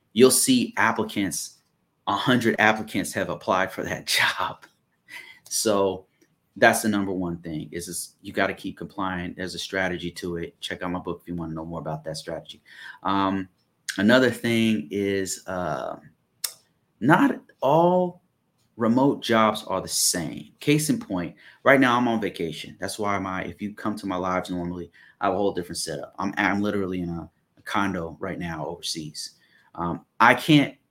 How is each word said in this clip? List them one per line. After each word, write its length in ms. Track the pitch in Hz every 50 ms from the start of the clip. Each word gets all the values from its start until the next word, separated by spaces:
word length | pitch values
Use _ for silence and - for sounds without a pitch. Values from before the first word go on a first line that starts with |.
| _ _ -
you'll 180 | 107 127 127
see 420 | 120 - - 135 127 123 110 - -
applicants, 800 | 98 104 113 113 - 104 107 - 104 98 90 - - - - - _ _ _ _ _ _ _ _ _ _
a 80 | 95 101
hundred 400 | 98 - 131 123 117 113 113 - -
applicants 540 | 107 110 107 110 107 - - 101 90 - -
have 160 | 107 95 -
applied 420 | - - - - 95 90 95 95
for 120 | - - -
that 220 | - - 143 -
<laughs> 320 | - - - - - - -
job. 260 | 90 87 - - - - _ _ _ _ _ _ _ - - - - - - - - -
So 560 | - - - 110 104 98 98 95 95 90 - _ _ _ _ _ _ _ _ _ -
that's 260 | 98 120 117 110 110
the 80 | - 110
number 220 | 104 101 98 95
one 260 | 92 92 90 85 85 85
thing, 300 | - 82 80 76 - -
is, 160 | - 87 87
is 280 | 90 87 - - - _ _
you 100 | - 101 -
gotta 200 | 104 98 95 -
keep 240 | - - 95 90
complying. 560 | - 87 87 - 101 95 92 92 87 87 87 82
There's 200 | - 92 90 87
a 40 | 82
strategy 520 | - - 98 95 92 90 90 85 87 87
to 260 | 85 - - 87 87
it. 220 | 85 85 82 - _
Check 220 | - - 92 - 92
out 80 | 87
my 80 | 90 87
book 200 | - 90 85 -
if 60 | _
you 80 | - 87
wanna 180 | 85 82 80 80
know 120 | 80 80
more 140 | 85 82 80
about 240 | 73 78 78 78 -
that 120 | 80 113
strategy. 440 | 156 - - 82 - - - - - _ - - - - - - - -
Um, 460 | 92 98 98 98 95 98 98 95 - _ _ _ _ _ _ _ - -
another 340 | 95 98 107 123 131 131 120
thing 560 | 113 110 - 117 113 113 113 113 110 107 107 -
is, 540 | 98 101 101 98 98 98 95 92 - - -
uh, 500 | - 95 90 87 78 73 65 - - - - - - _ _ _ _ _ _ - - - - _ _ _ _ _ _ _ -
not 400 | 104 139 170 - 277 - - - - _ _ _
all 600 | - 131 147 165 175 175 180 180 180 175 175 - _ _ _ _ _ _ _ _ _ _ _
remote 440 | 110 117 113 117 131 135 143 110 -
jobs 420 | - - 113 110 110 107 104 - -
are 160 | - 95 92
the 60 | 87
same. 640 | 87 - - - - - 87 78 65 - - - - _ -
Case 300 | - 147 147 151 151 -
in 80 | 123
point, 380 | 113 - - 98 90 85 85 - - - - - _ -
right 160 | 127 139 135
now 180 | 135 123 120
I'm 100 | 123 123
on 140 | 120 113 107
vacation. 560 | 104 90 - - 85 80 78 - - - 78 -
That's 180 | 90 - -
why 220 | - 104 101 101 98
my, 240 | 95 95 92 92 -
if 180 | - 82 -
you 120 | 104 101 107
come 220 | - - 113 104
to 100 | 101 -
my 80 | 98 90
lives 340 | 90 92 92 92 92 90 -
normally, 420 | 90 90 87 87 87 87 85 - _ - - - _ -
I 60 | -
have 80 | 98 92
a 40 |
whole 160 | 95 101 98 92
different 240 | 90 87 - 87
setup. 380 | - - 82 76 73 - - -
I'm, 160 | - 95 101 -
I'm 240 | - 101 90 101 101
literally 400 | 101 104 98 101 95 90 92 92
in 80 | 87 85
a, 200 | 85 85 - - _ _ _ _ _
a 40 | _ -
condo 540 | - - 104 98 98 92 90 82 80 76 -
right 200 | 95 95 87 -
now 260 | 87 85 82 78 73
overseas. 680 | 78 85 - - - - 82 78 76 - - - - - _ _ _ _ _ _ _ -
Um, 300 | 87 87 87 - - - _ _ -
I 140 | 113 120 123
can't 400 | - - - 151 147 131 - - _ _ _